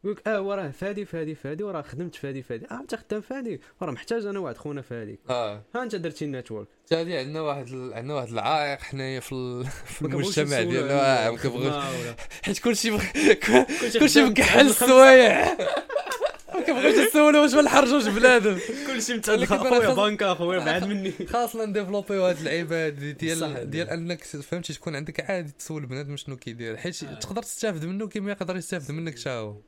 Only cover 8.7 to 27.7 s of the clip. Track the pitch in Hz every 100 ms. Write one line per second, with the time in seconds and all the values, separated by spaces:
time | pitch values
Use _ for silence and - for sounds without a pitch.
8.7 | 139 - 135 131 131 - 131 123 123 131
9.7 | - - - 143 139 165 170 147 135 113
10.7 | 127 139 139 135 131 113 117 135 120 135
11.7 | 147 139 127 120 117 - - - 202 240
12.7 | 226 220 208 190 269 294 180 - 247 262
13.7 | 302 240 226 294 294 254 208 - 220 277
14.7 | - 247 262 269 262 233 185 - 349 -
15.7 | - - 523 - 494 508 - - - -
16.7 | 262 - - 440 302 302 294 294 269 294
17.7 | 262 269 285 214 202 247 247 208 185 -
18.7 | 262 285 262 220 233 214 214 247 208 254
19.7 | 240 214 247 208 208 202 170 175 185 156
20.7 | 170 190 202 190 - 175 233 233 226 220
21.7 | 202 190 202 202 202 180 160 156 160 165
22.7 | 165 160 143 143 143 160 160 156 131 117
23.7 | 151 170 165 170 170 - 147 139 175 165
24.7 | 151 - 143 151 151 - 190 156 - -
25.7 | 156 135 127 143 143 - 131 - 117 117
26.7 | 113 180 180 143 147 - 196 - - 220